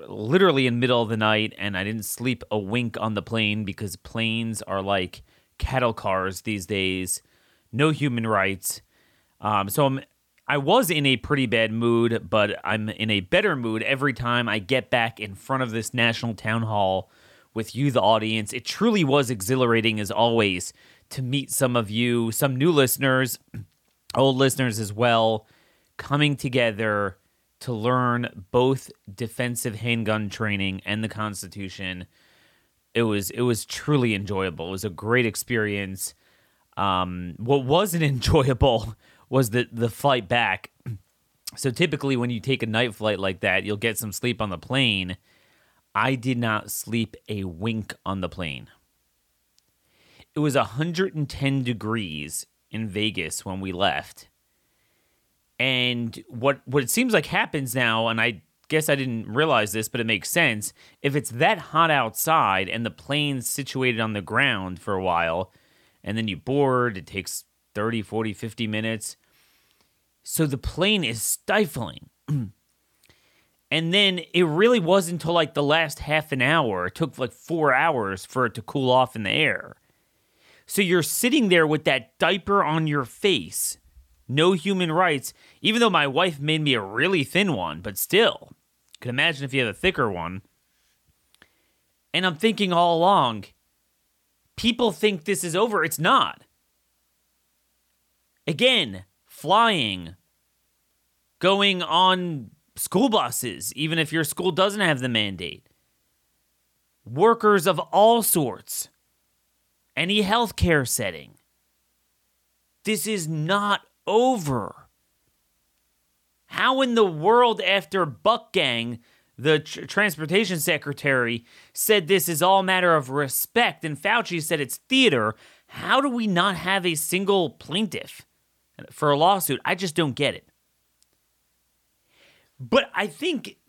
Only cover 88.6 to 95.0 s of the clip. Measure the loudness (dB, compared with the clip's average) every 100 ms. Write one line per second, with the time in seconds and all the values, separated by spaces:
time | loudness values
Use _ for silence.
88.6 | _ _ _ -14 -6 0 0 -2 -4 -2
89.6 | -2 0 -2 0 -2 -2 -8 -10 -14 _
90.6 | _ _ _ _ _ _ _ _ _ _
91.6 | _ _ _ _ _ -2 -2 2 0 2
92.6 | 2 4 4 4 4 4 2 -2 -10 _
93.6 | _ _ _ _ _ _ _ _ _ -4
94.6 | 0 2 0 2